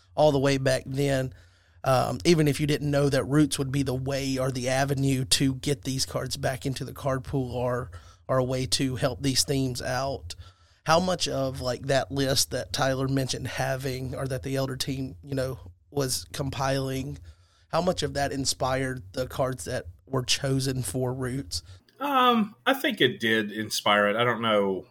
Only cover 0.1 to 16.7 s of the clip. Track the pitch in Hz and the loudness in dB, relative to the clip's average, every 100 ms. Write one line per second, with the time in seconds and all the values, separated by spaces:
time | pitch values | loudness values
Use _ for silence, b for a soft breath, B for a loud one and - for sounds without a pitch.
0.1 | - 151 143 139 135 131 127 135 135 143 | 4 6 6 4 2 2 0 0 -2 0
1.1 | 135 131 b b b b b 135 127 117 | 0 -2 b b b b b 2 2 2
2.1 | 127 165 165 147 135 147 147 147 143 143 | 2 4 6 4 2 0 0 0 2 2
3.1 | 135 104 147 147 - 135 143 131 127 131 | 2 4 4 4 2 -2 0 0 -2 -2
4.1 | 135 135 131 131 127 123 131 139 135 135 | -2 -2 0 0 -2 0 2 2 2 2
5.1 | 131 127 - 135 131 147 139 135 131 - | 2 2 2 2 0 -2 -2 -2 -4 -4
6.1 | - - 139 135 131 139 127 127 131 135 | -4 -6 -4 -4 -2 -4 -4 -8 -6 -4
7.1 | 131 - 143 123 123 123 123 131 B B | -4 -2 -4 -2 -2 -2 -2 -6 B B
8.1 | B - 131 127 131 127 - 135 127 139 | B 0 2 2 0 0 0 0 0 -2
9.1 | 110 139 123 - 139 131 123 - 127 139 | 0 0 2 2 0 0 -4 -4 -4 -4
10.1 | 127 - - b b b b - 165 185 | -6 -10 -16 b b b b 4 4 4
11.1 | 175 - 135 135 135 127 120 135 135 - | 0 -2 -2 -2 -2 -4 -4 0 0 2
12.1 | 139 131 - - 131 - - 135 135 135 | 0 2 2 0 -2 -4 0 0 0 0
13.1 | 135 131 - 127 - 131 131 135 127 131 | 0 0 -4 -6 -4 -2 -2 -4 -6 -6
14.1 | 131 131 131 135 135 135 131 - 135 131 | -6 -4 -4 -4 -2 -2 -4 -4 -4 -6
15.1 | - 143 135 131 123 - - _ 143 131 | -10 -6 -4 -4 -6 -16 -20 _ -2 -2
16.1 | - - - 135 - 135 | -2 -6 -6 -4 -2 0